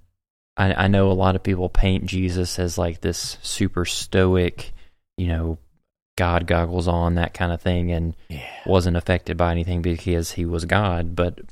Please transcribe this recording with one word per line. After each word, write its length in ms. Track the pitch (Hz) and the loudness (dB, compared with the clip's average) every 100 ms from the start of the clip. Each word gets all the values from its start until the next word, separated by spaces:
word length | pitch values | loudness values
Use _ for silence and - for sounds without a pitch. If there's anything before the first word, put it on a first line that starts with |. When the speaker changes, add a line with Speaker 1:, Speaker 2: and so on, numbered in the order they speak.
| _ _ _ _ _ - | _ _ _ _ _ 0
Speaker 1:
I, 280 | 95 - 95 | 0 2 4
I 20 | |
know 240 | 98 98 | 6 4
a 20 | |
lot 220 | 92 95 92 | 4 4 2
of 80 | |
people 260 | - 92 90 | 0 -2 2
paint 360 | - 98 95 95 | 2 4 2 0
Jesus 540 | 92 92 87 87 - | -2 0 0 -2 -2
as, 180 | 90 82 | -2 0
like, 240 | 87 82 | -2 -2
this 360 | 87 85 - - | -4 -4 -6 -8
super 440 | - - 98 - 87 | -8 -2 -2 0 -4
stoic, 840 | - - 95 92 92 87 - - - - _ _ - | -4 0 4 4 4 2 -2 -10 -10 -14 _ _ -4
you 100 | 87 | -2
know, 300 | 82 82 80 _ _ _ _ _ - | 0 -2 -6 _ _ _ _ _ -2
God 300 | 87 85 85 | 2 2 2
goggles 420 | 85 85 87 87 | 2 2 0 0
on, 280 | 85 85 85 | 2 2 2
that 180 | 85 | 0
kind 180 | - 87 | -2 -4
of 80 | 85 | -2
thing, 300 | 95 90 87 | -2 0 0
and 240 | 85 82 - - | -2 -4 -6 -12
Speaker 2:
Yeah. 180 | 76 - - - | -16 -14 -10 0
Speaker 1:
wasn't 300 | 92 87 87 | 2 2 0
affected 380 | - 90 - 85 | 0 -2 0 0
by 160 | 87 | 0
anything 300 | 85 85 87 | 0 -2 -2
because 500 | 85 82 - 85 82 | -2 -2 0 -2 -2
he 120 | - 85 | -4 -4
was 200 | 85 85 | -2 0
God. 500 | 98 104 85 82 87 | 0 2 0 -2 0
But 240 | 87 - - | -2 -2 -16